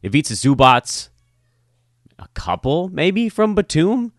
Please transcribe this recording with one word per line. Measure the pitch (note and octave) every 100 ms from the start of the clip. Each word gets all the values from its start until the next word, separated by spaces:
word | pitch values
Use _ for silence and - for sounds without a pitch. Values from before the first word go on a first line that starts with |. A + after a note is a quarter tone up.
Ivica | G2+ C3 -
Zubac, | A2 C3+ C3+ C3 B2 - - - _ _ _ _ _ _ _ _ _ _ -
a | -
couple | - - F2 C3 D#3 F#3
maybe | F3 E3+ G3 A#3
from | - G#3+ G#3
Batum | - D#3 F3+ B3+ A#3